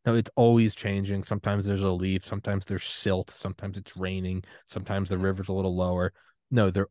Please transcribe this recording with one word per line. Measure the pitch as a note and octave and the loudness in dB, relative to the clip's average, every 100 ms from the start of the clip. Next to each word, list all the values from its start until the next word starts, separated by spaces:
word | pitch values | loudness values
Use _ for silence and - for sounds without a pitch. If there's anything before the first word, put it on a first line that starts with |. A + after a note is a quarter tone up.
| - | 0
no, | |
it's | A2+ G#2+ - | 2 0 4
always | A#2 A#2 A2+ - | 6 8 4 0
changing. | G#2 G2 G2 G2 | -4 -2 -2 -4
Sometimes | - G2+ G#2+ G2+ G2 | -4 -4 0 0 0
there's | G2 | 0
a | G2 | 0
leaf, | F2+ F#2+ F#2+ | 0 0 -2
sometimes | - G2+ - G2 - | -4 -6 -4 -4 -4
there's | F#2+ | -6
silt, | - - G#2 F#2 - | -6 -6 -2 -2 -2
sometimes | - G2 - G2 F#2+ | -8 -10 -8 -10 -10
it's | - F2+ | -12 -8
raining, | F#2 F#2+ F#2 F#2 - - _ | -4 -4 -4 -4 -8 -18 _
sometimes | - F#2 G2 F#2 | -10 -4 -2 -2
the | F#2 | 0
river's | F#2+ F#2+ F#2+ | 0 -2 -2
a | |
little | F#2+ F#2+ F2+ | -2 0 0
lower. | F2+ F2+ F2+ - _ _ _ | 0 0 -2 -4 _ _ _
No, | B2 G2 | 2 4
there | F#2+ G2 | 2 -2